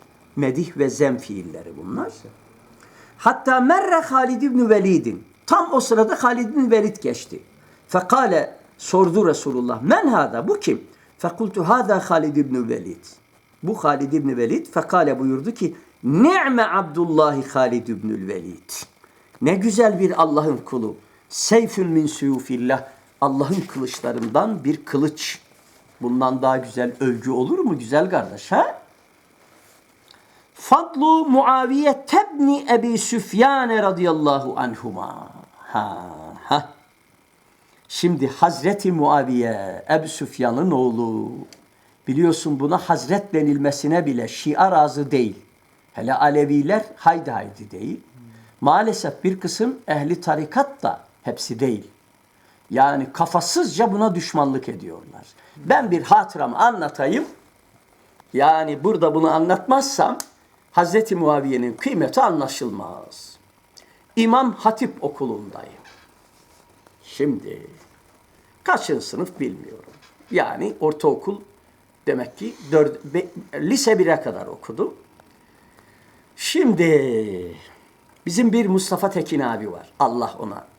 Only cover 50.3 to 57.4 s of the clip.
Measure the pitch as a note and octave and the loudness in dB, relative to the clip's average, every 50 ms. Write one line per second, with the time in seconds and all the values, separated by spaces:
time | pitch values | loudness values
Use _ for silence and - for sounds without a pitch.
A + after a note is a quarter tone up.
50.3 | D3+ D3+ D3+ D3+ - C#4 C#4+ C#4+ - - - - - - - _ _ _ - C3+ | -2 -2 -4 -2 -2 -2 -2 -2 -4 -6 -4 -4 -4 -6 -12 _ _ _ -8 -8
51.3 | A2+ - - - B2+ A2+ C3+ C3 A2+ G2+ - - _ _ _ _ _ _ _ _ | -8 -6 -8 -8 -4 -2 -2 -2 -2 -4 -6 -12 _ _ _ _ _ _ _ _
52.3 | _ _ _ _ _ _ _ - - C3 C3+ C#3+ C#3+ C#3 C3 C3 - - E3+ E3+ | _ _ _ _ _ _ _ -2 2 2 4 4 2 0 -4 -4 -2 -2 -2 0
53.3 | - F3 D#3+ - - E4 F4 G3+ C#3+ D#3 A#3+ G#3+ F#3+ G3+ G#3+ G#3+ F3 F3 - - | 0 -2 0 0 0 0 -2 0 0 0 0 2 2 0 0 0 0 -2 -4 -2
54.3 | - D3+ C#3+ C#3 C3 C3 - - A2 F2 F#2+ F2 E2 E2+ - - - - - - | 0 0 0 0 0 -4 -6 -8 -12 -12 -12 -14 -16 -16 -18 -20 -20 -20 -20 -20
55.3 | _ _ - _ - D3+ C#3+ E3 - - B3+ G3 F3 D#3+ C#3 - G3+ G#3 G3 G3 | _ _ -20 _ -20 -4 0 2 2 2 2 0 0 0 2 2 2 2 2 0
56.3 | - D#3 C#3 B2 A#2+ - G#3+ A#3+ A3+ F#3+ D#3 C#3+ - - C3+ C#3+ F#3+ C#4 - - | -4 -6 -4 -4 0 2 2 2 2 0 -6 -6 -4 -4 -2 -2 -2 -2 -4 -6
57.3 | - - | -12 -20